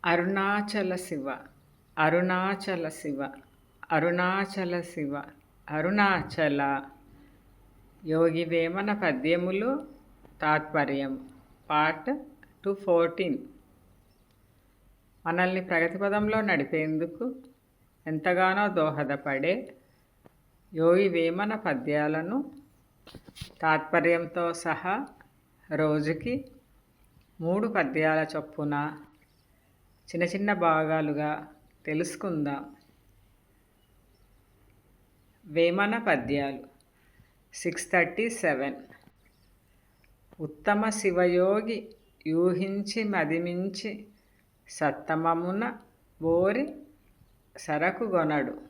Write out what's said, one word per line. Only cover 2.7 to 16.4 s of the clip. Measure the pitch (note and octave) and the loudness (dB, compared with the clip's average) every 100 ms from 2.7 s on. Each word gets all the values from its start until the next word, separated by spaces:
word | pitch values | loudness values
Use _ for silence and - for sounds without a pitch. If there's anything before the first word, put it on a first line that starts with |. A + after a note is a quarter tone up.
| F3+ D#3+ | -4 -6
శివ, | D#3 D3+ C3+ C#3 - - _ _ _ - | -8 -8 -6 -6 -10 -20 _ _ _ -2
అరుణాచల | D#3+ E3+ F3 F3+ F#3+ G3 G3 F3+ F3 | 0 2 2 2 0 -2 -4 -4 -4
శివ, | E3+ - C#3+ C#3+ - - _ _ - | -6 -8 -6 -6 -10 -20 _ _ -8
అరుణాచల. | D3+ E3 G3+ G3+ F3+ - - D3+ C#3+ C#3 C#3 C3+ - - - - - _ - - - - - E3+ | -2 0 4 4 2 -2 0 2 2 0 -2 -6 -20 -20 -20 -20 -20 _ -20 -20 -20 -20 -16 -2
యోగి | D#3+ E3+ D#3+ | 4 4 4
వేమన | E3 E3+ E3 F#3 G3+ | 0 0 0 -2 -2
పద్యములు | G#3 F3+ C3 C#3+ F3 F3+ F#3+ A3+ C#4+ - - - - - - | 0 0 0 2 2 2 0 0 -2 -6 -20 -20 -20 -20 -4
తాత్పర్యం, | D#3 D3+ D3+ D#3+ C#3 C#3 C3+ C3 - - - - - | 0 0 0 -2 0 -2 -4 -8 -12 -20 -20 -20 -2
పార్ట్ | D3+ D#3 D#3 - D4 - - - _ G3 | 2 2 0 -6 -6 -8 -20 -20 _ -6
టూ | |
ఫోర్టీన్. | G3 G3 E3+ E3+ E3+ F3+ C3+ - - _ _ _ _ _ _ _ _ _ _ _ _ _ _ _ _ E3+ | -4 2 4 4 0 -2 -2 -6 -20 _ _ _ _ _ _ _ _ _ _ _ _ _ _ _ _ -4
మనల్ని | E3+ F#3 F#3 | 0 2 0
ప్రగతి | F#3 E3+ E3+ F#3 | 0 2 2 0
పదంలో | G3+ G#3 G#3 A3 | 0 0 2 2